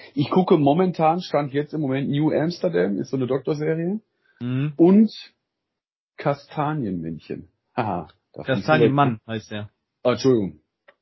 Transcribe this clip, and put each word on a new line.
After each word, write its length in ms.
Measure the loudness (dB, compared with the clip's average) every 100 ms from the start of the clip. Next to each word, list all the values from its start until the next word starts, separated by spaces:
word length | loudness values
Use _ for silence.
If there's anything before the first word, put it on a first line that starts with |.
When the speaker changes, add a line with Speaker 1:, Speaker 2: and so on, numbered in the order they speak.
| -10
Speaker 1:
Ich 160 | -4 0
gucke 280 | 2 4 4
momentan, 640 | 4 2 0 2 0 0
stand 320 | -2 -4 -2
jetzt 200 | -4 -4
im 60 | -4
Moment 300 | -4 -2 -2
New 220 | 0 2
Amsterdam, 640 | 2 0 -2 -2 0 0 -2
ist 140 | -4
so 40 | -4
eine 120 | -2
Doktorserie. 760 | -2 -2 -4 -2 -2 -2 -4 _ _ _ -10
Speaker 2:
Mhm. 320 | -4 -2 -2 4
Speaker 1:
Und 380 | 6 8 6 2 -20 _ _ _ _ _ _ _ _ -8
Kastanienmännchen. 1300 | -4 -4 -6 -6 -4 -4 -6 -6 -8 -12 -12 -14 -14 _ _ -4
Haha, 320 | -4 -4 -8 _ _
da 100 | -12
fliegt 40 | -4
Speaker 2:
Kastanienmann 720 | -4 2 4 4 2 0 -2 -8
Speaker 1:
direkt 20 |
Speaker 2:
heißt 240 | -12 -10
der. 180 | -12 -12 _ _ _
Speaker 1:
Ah, 80 | -4
Entschuldigung. 460 | 0 2 2 0 -10 _ _ _ _